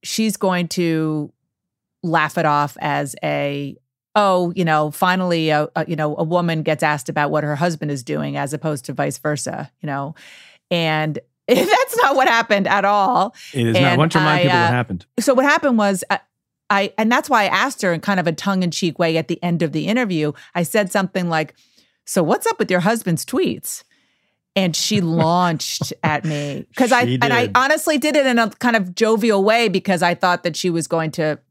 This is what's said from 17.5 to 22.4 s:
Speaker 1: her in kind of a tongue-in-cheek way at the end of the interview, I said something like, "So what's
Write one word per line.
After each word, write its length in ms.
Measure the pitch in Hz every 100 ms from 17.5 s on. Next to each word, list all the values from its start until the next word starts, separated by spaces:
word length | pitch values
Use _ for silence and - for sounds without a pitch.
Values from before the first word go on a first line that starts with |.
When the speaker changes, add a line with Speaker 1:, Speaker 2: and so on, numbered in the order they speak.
| 185 254 -
Speaker 1:
her 100 | 190
in 60 | 165
kind 180 | - 190
of 60 | 170
a 60 |
tongue-in-cheek 680 | 156 202 190 180 - 175 147
way 200 | 170 160
at 100 | 156
the 140 | 170
end 180 | 175 170
of 100 | 165
the 120 | 156 156
interview, 460 | 233 233 165 151 147 - 175
I 80 |
said 280 | 170 220 196
something 380 | 208 190 190 175
like, 240 | 160 156 _ _ _ _ _ -
"So 180 | -
what's 240 | 160 277